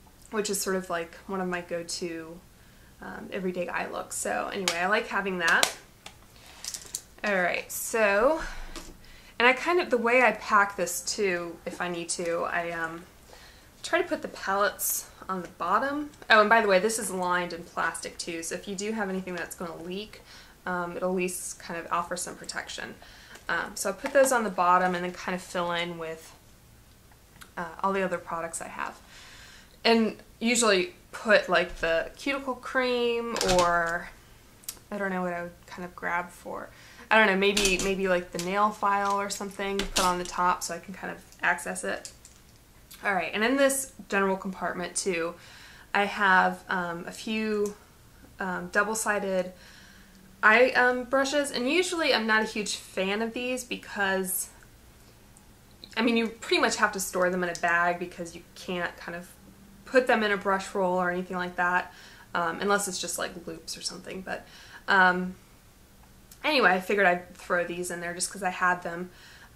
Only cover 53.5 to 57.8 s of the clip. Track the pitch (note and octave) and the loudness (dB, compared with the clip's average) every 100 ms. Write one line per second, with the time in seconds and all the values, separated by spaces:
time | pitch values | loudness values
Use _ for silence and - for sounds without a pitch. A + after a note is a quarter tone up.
53.5 | B3+ - G3 - G#3 G3 F#3+ F#3 - - | -4 -6 -10 -8 -2 0 0 -2 -4 -6
54.5 | - - - - - - - - - - | -12 -20 -20 -20 -20 -20 -20 -20 -20 -20
55.5 | - - - - A3 A#3 A3+ A3+ - - | -20 -20 -20 -8 0 2 2 0 -6 -2
56.5 | F4 B3+ - G#3+ F#3+ - F#3+ F3+ F#3 F3 | 2 2 2 0 0 -4 0 0 2 -2
57.5 | E3+ E3+ E3+ | 0 2 4